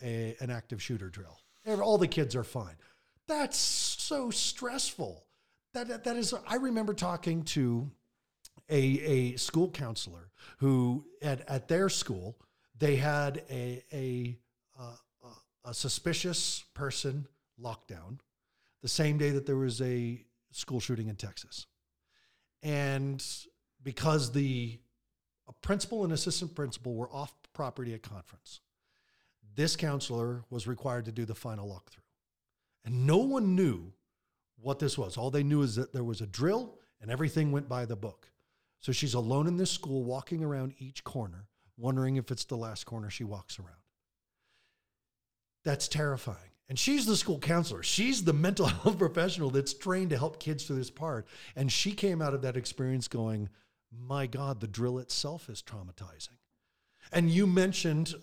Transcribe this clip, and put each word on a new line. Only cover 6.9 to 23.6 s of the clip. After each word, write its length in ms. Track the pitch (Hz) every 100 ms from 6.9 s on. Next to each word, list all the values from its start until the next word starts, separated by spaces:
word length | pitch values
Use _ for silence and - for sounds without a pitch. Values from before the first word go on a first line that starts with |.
talking 500 | 208 180 170 170 165
to 480 | 156 151 127 117 139 - _ _ _ _ - - -
a, 80 | 151
a 580 | 135 135 156 135 123 123
school 340 | - 156 175
counselor 580 | 147 127 110 - 85 85 _ - -
who 460 | 135 127 123 127 - -
at, 200 | 147 131 -
at 180 | 135 -
their 220 | 170 196
school, 480 | - - 98 92 - _ _ _ -
they 180 | 151 135
had 480 | 147 147 143 139 -
a, 340 | 131 123 123 -
a, 460 | 147 131 123 120 120 _ _ _ 131
uh, 160 | 120 120 _ _ 120 117 _ _ 120
a, 40 |
a 40 |
suspicious 880 | 117 131 - 170 160 180 165 - - - -
person 520 | 139 - 139 139 135 _ _ -
locked 300 | 120 113 -
down 320 | 87 87 135 _ _ _ _ _ _
the 60 | 127
same 300 | - 151 147
day 140 | 147
that 140 | 139 139
there 120 | 135
was 240 | 131 117
a 420 | 127 123 120 120 - _ _
school 280 | - - 123
shooting 280 | - 117 110
in 80 | 101
Texas. 500 | 101 - - - - _ _ _ _ _ _ _ _ _
And 640 | 151 143 139 135 139 135 - - - _